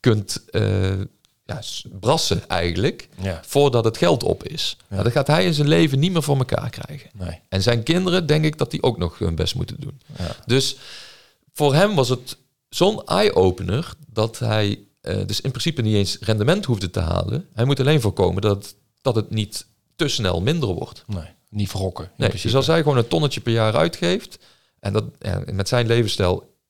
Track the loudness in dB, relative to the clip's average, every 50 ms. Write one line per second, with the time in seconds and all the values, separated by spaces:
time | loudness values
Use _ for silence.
0 | 4 4 4 4 0 -4 -8 -10 _ -4 -2 0 0 2 2 2 2 0 0 -2
1 | -4 -8 _ _ _ _ _ _ _ -12 -12 -10 -10 -10 -12 -12 -12 -14 -16 -4
2 | 0 2 2 2 2 0 0 -2 -2 -4 -4 -2 -2 -2 -2 0 -2 -2 -2 -4
3 | -16 _ _ -8 -6 -6 -6 -6 -10 -2 2 2 4 4 4 2 2 2 0 2
4 | 2 2 2 2 0 -2 -2 -2 -4 -10 -8 -6 -6 -6 -8 _ _ _ -4 0
5 | 0 2 2 2 2 2 2 2 4 2 2 2 2 4 4 4 4 4 2 2
6 | 0 2 0 0 0 0 0 0 0 0 -2 -4 -4 -6 -8 -10 -12 -12 -12 -14
7 | -16 -18 _ -10 -8 -8 -10 -12 _ _ -2 0 2 2 2 2 2 2 2 2
8 | 2 2 0 0 2 2 2 2 2 0 0 -2 -4 -4 -2 0 0 0 0 0
9 | -4 -4 -4 -2 -2 -2 0 0 -2 -2 -2 -4 -6 -6 -8 -10 -10 -12 -12 -14
10 | _ _ -12 -8 -8 -8 -8 -10 -2 0 2 2 2 0 -6 -8 -16 -20 -20 -20
11 | -20 -20 -20 -20 _ _ _ _ _ _ _ 0 2 4 6 4 4 4 4 2
12 | 2 2 0 -4 -4 -14 -16 _ _ _ _ _ _ _ 0 2 2 2 2 0
13 | -4 -2 0 2 2 2 4 4 4 4 2 0 -2 -2 -2 -2 -2 -6 -12 _
14 | -20 -8 -2 -2 -2 -2 -2 -4 -2 0 0 2 0 0 -2 -4 -8 _ _ _
15 | _ -6 -4 -4 -4 -4 -6 -4 -4 -6 -6 -4 -4 -4 -2 0 0 2 2 2
16 | 2 0 -4 -6 -2 -2 0 0 2 2 2 0 0 -2 -2 -2 -2 -4 -4 -2
17 | -2 0 0 -2 -2 -2 -4 -4 -6 _ _ -2 0 0 2 2 2 2 2 2
18 | 2 0 2 4 2 2 2 2 2 2 0 0 -4 -14 -20 _ _ _ _ _
19 | _ 0 0 0 0 0 -2 -4 -4 -4 -6 -14 -14 _ _ _ _ _ _ _
20 | -2 -2 -2 0 0 0 0 2 0 0 0 0 0 -2 -2 -4 -6 -10 -14 -20
21 | _ -8 -8 -8 -8 -12 -18 _ _ _ -4 -4 -4 -2 -2 -2 -4 -2 -4 -6
22 | -14 -14 _ -2 0 0 0 -2 -2 0 2 2 2 4 2 2 4 2 2 2
23 | 2 2 0 0 0 0 -2 -4 -2 0 0 2 2 2 4 2 2 2 0 -2
24 | -2 0 0 -2 -4 -10 -20 -20 _ _ _ _ _ _ _ _ -6 -2 -2 -2
25 | -2 -4 -12 _ -6 -4 -4 -4 -4 -6 -4 -4 -2 0 0 0 2 4 2 2
26 | 2 0 0 0 2 2 2 0 -4 _ _ _ _